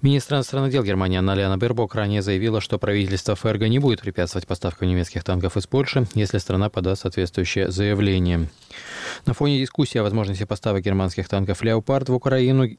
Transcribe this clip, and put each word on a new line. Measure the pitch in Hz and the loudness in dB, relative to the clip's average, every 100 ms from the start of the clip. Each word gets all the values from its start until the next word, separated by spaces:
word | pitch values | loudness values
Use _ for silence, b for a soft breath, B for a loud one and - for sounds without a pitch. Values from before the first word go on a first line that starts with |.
Министр | 139 139 - 143 | 4 2 2 -2
иностранных | 123 135 135 | -2 -2 0
дел | 135 | 0
Германии | 104 92 95 92 | 2 2 2 2
Анна-Лена | 95 98 98 95 | 2 2 2 2
Бербок | 120 120 110 | 0 0 -2
ранее | 117 104 104 | 0 0 0
заявила, | 98 98 113 110 | 0 0 0 -2
что | - 104 | -2 -4
правительство | - 104 98 95 - | 0 0 0 -2 -2
Ф | 104 | -2
Р | 113 107 | 0 0
Г | 110 | 2
не | 123 | 2
будет | 143 110 | 2 0
препятствовать | - 92 87 - - | -4 -4 -4 -4 -6
поставкам | 92 92 85 92 | -4 -4 -2 0
немецких | 90 85 - | 0 -2 -6
танков | - 92 90 104 | -4 -2 0 -2
из | - | -2
Польши, | 131 139 - 120 | -2 0 0 0
если | - 104 104 | 0 0 -2
страна | - 95 104 | -2 0 0
подаст | - 92 95 | 0 -2 -2
соответствующее | 92 - 90 - 90 - 92 | -4 -2 -4 -2 -2 0 -2
заявление. | 90 104 101 101 92 90 87 80 - B B B B B B - | 0 0 2 2 2 2 2 -2 -6 B B B B B B -4
На | |
фоне | 123 143 139 | 0 2 2
дискуссии | 131 - 143 123 | 0 0 0 2
о | |
возможности | 104 110 101 95 | 0 0 -2 -4
поставок | 104 101 - 98 | -4 -4 0 0
германских | 95 95 92 - 92 | 2 0 0 -2 -2
танков | 101 95 92 | -2 -2 -2
«Леопард» | 113 113 107 135 131 | 0 0 2 -2 2
в | |
Украину | 127 135 131 127 131 131 | 0 2 2 4 4 2